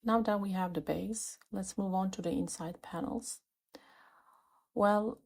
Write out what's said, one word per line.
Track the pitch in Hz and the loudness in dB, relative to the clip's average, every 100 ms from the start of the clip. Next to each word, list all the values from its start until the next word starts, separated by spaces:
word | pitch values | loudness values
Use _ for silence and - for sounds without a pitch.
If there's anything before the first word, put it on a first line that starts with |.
Now | 226 226 | 4 4
that | 220 208 | 4 2
we | 202 | 2
have | 185 185 | 0 0
the | 165 | -2
base, | 151 160 190 226 - - _ | -2 -2 -2 -4 -6 -12 _
let's | 202 190 - | -6 -4 -2
move | 196 | 0
on | 190 190 | 2 0
to | 190 | -2
the | 175 | -2
inside | 180 175 - 165 180 | -2 -2 -4 -8 -8
panels. | - 170 - 233 226 - _ _ _ - - - - _ _ _ _ _ _ | -10 -6 -4 -4 -6 -12 _ _ _ -20 -20 -20 -20 _ _ _ _ _ _
Well | - 202 208 214 - | 4 6 6 2 -6